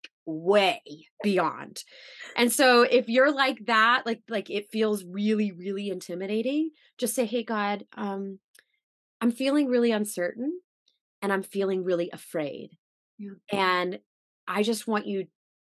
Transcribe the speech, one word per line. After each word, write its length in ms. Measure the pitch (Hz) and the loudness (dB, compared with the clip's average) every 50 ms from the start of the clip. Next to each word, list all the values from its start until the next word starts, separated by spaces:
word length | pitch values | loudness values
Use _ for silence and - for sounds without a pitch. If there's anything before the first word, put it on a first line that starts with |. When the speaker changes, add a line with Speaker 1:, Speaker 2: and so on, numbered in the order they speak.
| - - _ _ _ | -20 -20 _ _ _
Speaker 1:
way 560 | - 160 156 165 175 202 208 196 185 143 - - - 147 160 - _ _ - - | -10 -8 -2 2 4 4 6 4 4 2 -2 -6 -16 -20 -20 -20 _ _ -6 -2
beyond." 600 | 208 196 180 165 151 123 120 143 - - - - - - - - - - - - - - | 0 2 2 0 0 -2 -6 -10 -14 -14 -16 -18 -18 -20 -20 -20 -20 -20 -18 -18 -8 -2
And 160 | - 240 240 | 0 0 2
so 300 | 233 - 285 254 247 240 | 4 4 6 8 8 8
if 260 | 240 240 247 240 226 226 | 6 6 4 2 2 4
you're 240 | 226 254 262 294 | 4 4 4 4
like 340 | 294 269 269 262 254 - 208 240 | 4 2 2 0 0 -2 -2 0
that, 380 | 233 220 220 233 240 254 - | 2 4 6 4 4 2 0
like, 180 | 233 233 226 _ - | -2 -6 -6 _ -6
like, 220 | 226 202 190 - | -6 -6 -4 -4
it 220 | 175 202 202 - | -6 -6 -6 -4
feels 340 | - 214 220 214 208 202 185 | -2 0 0 2 0 -2 -4
really, 460 | 175 180 196 208 214 220 208 214 202 180 | -6 -6 -2 0 2 2 2 0 -2 -4
really 360 | 165 180 196 196 196 202 202 | -6 -8 -6 -6 -6 -6 -6
intimidating, 840 | 190 185 - - 175 175 190 196 208 220 233 254 277 302 320 320 302 _ _ _ _ - | -6 -8 -8 -8 -8 -6 -6 -4 -2 -2 -2 -2 0 -2 -2 -2 -6 _ _ _ _ -6
just 180 | 247 220 - | -6 -4 -2
say, 100 | - 247 | -2 -2
"Hey, 180 | 202 214 247 220 | -2 -2 -4 -4
God, 420 | - 233 214 202 202 208 202 208 - - | -4 -2 -2 -2 -2 -2 -4 -8 -12 -12
um, 440 | - 214 202 196 196 196 196 190 190 _ _ _ _ _ _ _ _ _ _ _ _ _ _ _ _ | -8 -6 -6 -4 -6 -6 -8 -10 -14 _ _ _ _ _ _ _ _ _ _ _ _ _ _ _ _
I'm 100 | - 247 | -2 -2
feeling 360 | 233 - 262 269 277 302 294 262 | 0 0 0 2 2 2 2 2
really 240 | 247 240 240 233 | 2 4 4 4
uncertain 680 | 226 214 208 208 - - 175 180 - - 247 294 349 370 - _ _ _ _ _ _ _ _ _ _ _ | 2 0 -2 -4 -4 -4 -4 -4 -4 -4 -6 -6 -6 -6 -10 _ _ _ _ _ _ _ _ _ _ _
and 100 | - 202 | -4 -2
I'm 120 | 196 190 190 | -2 -2 -2
feeling 400 | - - 196 196 190 196 185 180 | -4 -4 -2 0 0 0 -2 0
really 260 | 185 180 170 175 180 | 0 0 0 -2 -4
afraid. 680 | - - - - - 170 151 143 135 - - - - _ _ _ _ _ _ _ _ - | -8 -12 -14 -8 -6 -6 -6 -6 -8 -10 -14 -16 -20 _ _ _ _ _ _ _ _ -16
Speaker 2:
Yeah. 140 | 202 202 196 - _ - | -16 -16 -16 -18 _ -4
Speaker 1:
And 480 | 202 196 190 185 185 180 180 180 185 214 _ _ _ _ _ _ _ _ _ - | -2 0 2 2 2 2 0 -2 -4 -8 _ _ _ _ _ _ _ _ _ -4
I 160 | 185 202 214 | -2 0 0
just 240 | 220 233 214 - - | 0 0 -2 -2 -2
want 180 | 220 208 208 208 | -2 -2 -2 -2
you, 200 | 202 196 185 - _ _ _ _ _ _ | -4 -4 -6 -8 _ _ _ _ _ _